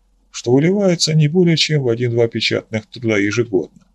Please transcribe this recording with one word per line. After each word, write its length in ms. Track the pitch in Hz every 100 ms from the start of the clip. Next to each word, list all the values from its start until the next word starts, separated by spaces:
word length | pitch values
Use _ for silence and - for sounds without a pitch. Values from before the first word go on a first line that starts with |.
| _ _ _
что 220 | - 120
выливается 640 | 135 165 208 190 170 156
не 140 | 156 147
более 280 | 180 170 156
чем 260 | - 151
в 60 | 123
один-два 400 | 117 123 117 117
печатных 580 | 117 - 110 - 110 -
труда 320 | 117 117 104
ежегодно. 680 | 101 110 117 90 - _ _